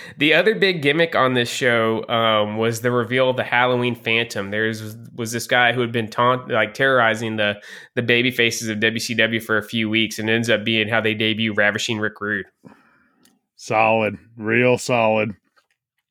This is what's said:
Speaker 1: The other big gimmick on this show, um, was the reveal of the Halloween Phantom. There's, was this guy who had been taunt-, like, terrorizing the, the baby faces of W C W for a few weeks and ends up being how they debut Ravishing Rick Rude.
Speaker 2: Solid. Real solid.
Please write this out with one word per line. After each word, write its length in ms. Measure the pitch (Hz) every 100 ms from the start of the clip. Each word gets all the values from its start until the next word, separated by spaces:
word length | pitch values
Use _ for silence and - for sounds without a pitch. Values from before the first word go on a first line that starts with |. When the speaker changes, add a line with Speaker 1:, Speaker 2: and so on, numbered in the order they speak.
| - -
Speaker 1:
The 160 | 143
other 220 | 156 214 202
big 260 | 190 180
gimmick 320 | 143 151 170
on 200 | 101 127
this 140 | 127 120
show, 560 | - 127 117 113 113 -
um, 480 | 117 113 107 104 110
was 240 | 113 113
the 100 | 123
reveal 400 | 123 113 127 131
of 60 | 123
the 80 |
Halloween 500 | 107 123 127 123 123
Phantom. 560 | 117 - 113 117 110 98
There's, 460 | 107 110 110 110 113 117
was 160 | - 113
this 160 | 117 -
guy 260 | 127 120
who 100 | 123
had 100 | 117
been 160 | 117 107
taunt-, 420 | - 123 127 127
like, 240 | 120 107
terrorizing 640 | 104 135 131 113 110 117 110
the, 260 | 104 104 - - -
the 80 | -
baby 300 | 120 120 123
faces 360 | 123 117 110 113
of 120 | 107
W 180 | 110 113
C 160 | -
W 240 | 113 113 113
for 180 | 110 107
a 60 |
few 260 | 104 117 110
weeks 300 | 110 110 -
and 100 | 110
ends 220 | 113 117
up 140 | 107
being 240 | 107 110 107
how 120 | 117
they 140 | 110
debut 400 | 107 110 110 113
Ravishing 460 | 104 104 104 - 110
Rick 200 | 107 -
Rude. 260 | 104 104 92 _ - - _ _ _ _ _ _ _
Speaker 2:
Solid. 640 | _ - 110 110 113 107 104 110 117
Real 420 | 110 117 123 123
solid. 580 | - 123 110 110 110 95 _ _ _ _ _ _ _